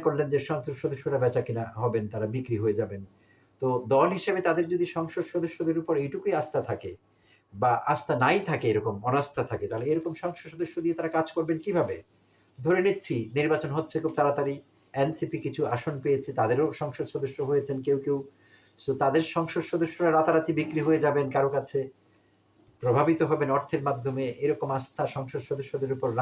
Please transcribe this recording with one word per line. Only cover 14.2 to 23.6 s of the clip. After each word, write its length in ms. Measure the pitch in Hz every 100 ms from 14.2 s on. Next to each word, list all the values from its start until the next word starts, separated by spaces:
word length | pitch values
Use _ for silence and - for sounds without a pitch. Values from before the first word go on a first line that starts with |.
| 143 143 139 139 - _ _
এনসিপি 440 | 135 143 - 143 - 143
কিছু 160 | - 104 120
আসন 200 | - 143
পেয়েছে, 260 | 143 135 131 127
তাদেরও 260 | 110 123 151 -
সংসদ 260 | 147 - 160 147
সদস্য 220 | 135 - 139
হয়েছেন 280 | 143 135 135 131
কেউ 120 | 139 135
কেউ। 120 | 139 135 - _ - _ -
So 60 | - 127
তাদের 220 | 139 165 160 170
সংসদ 280 | 160 175 160
সদস্যরা 380 | 170 160 - 170
রাতারাতি 400 | 156 160 165 160 151
বিক্রি 220 | 151 156 147
হয়ে 160 | 156 147
যাবেন 200 | 143 135 139
কারো 140 | 135 139
কাছে, 220 | 135 139 135 - _ _ _ _ _ _ _ _
প্রভাবিত 380 | 123 123 151 160 151
হবেন 200 | 156 135
অর্থের 240 | 135